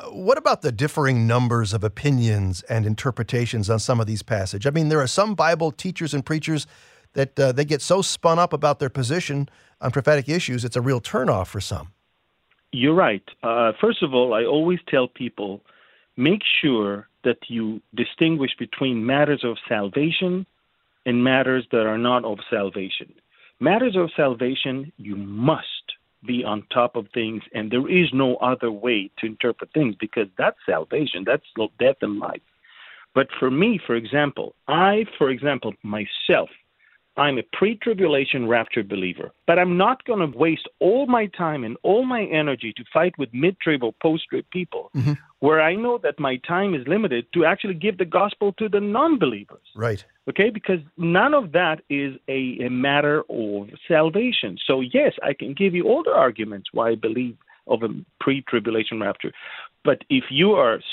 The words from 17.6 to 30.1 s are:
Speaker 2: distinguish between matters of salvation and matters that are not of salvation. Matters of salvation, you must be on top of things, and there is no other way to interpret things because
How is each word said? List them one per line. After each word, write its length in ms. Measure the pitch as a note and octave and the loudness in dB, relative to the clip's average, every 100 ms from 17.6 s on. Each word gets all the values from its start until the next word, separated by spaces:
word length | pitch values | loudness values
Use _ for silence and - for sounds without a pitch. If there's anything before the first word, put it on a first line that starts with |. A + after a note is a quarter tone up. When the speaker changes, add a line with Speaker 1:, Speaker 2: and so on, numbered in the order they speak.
| A2 A2 - A2 | -4 -6 -8 -6
Speaker 2:
distinguish 580 | A#2 - D#3+ D#3+ C3+ - | -6 0 0 2 -2 -4
between 460 | A#2 - C3+ A#2+ A2+ | -10 -4 -2 0 0
matters 400 | C#3 D3 C3+ B2 | 2 2 2 -2
of 140 | A2+ - | -6 -4
salvation 800 | A2 G2+ A2+ D#3 E3 F#3 F3+ F#3+ _ _ _ _ _ - | -2 -2 0 0 0 0 -2 -4 _ _ _ _ _ -2
and 180 | A#2+ | 2
matters 440 | B2 C3 B2+ C3 A#2+ | 4 4 2 0 0
that 120 | A#2+ A2 | 0 0
are 120 | A2 | 0
not 260 | A#2+ B2 A#2+ | 0 0 0
of 140 | G#2 - | -6 -4
salvation. 640 | A2 G2 G2 F#2+ - - _ _ _ _ - | -4 -2 -6 -8 -8 -12 _ _ _ _ -4
Matters 340 | C#3 G#3 B3+ F#3+ | 0 2 2 0
of 140 | E3+ - | 0 0
salvation, 760 | C#3+ A#2 B2 C3 C#3+ C3 C#3+ - | 0 0 -2 -2 -4 -6 -8 -14
you 200 | G#2 G2+ | -12 -10
must 500 | G2+ G#2 B2+ D3+ - - - - _ _ - | -8 0 2 0 -2 -14 -14 -16 _ _ -6
be 160 | B2 A#2+ | -4 -4
on 180 | G#2 - | -6 -2
top 240 | C3 A#2+ - | 0 0 0
of 100 | G#2 - | -6 -4
things, 280 | A2 A2 - A2+ | -4 -6 -10 -8
and 160 | G#2+ | -2
there 180 | A#2+ C#3 | -2 2
is 200 | F#3 D#3+ | 2 2
no 240 | C3 C3+ B2 | 2 0 2
other 360 | B2 B2+ A#2+ | 0 0 -2
way 380 | G#2 A#2 A2 G2 - | -2 -2 -2 -2 -6
to 80 | A2+ | -8
interpret 440 | A2 A#2+ A2+ - | -4 -4 -4 -4
things 220 | D#3 C#3 G2+ | 0 0 -2
because 280 | A2 | -6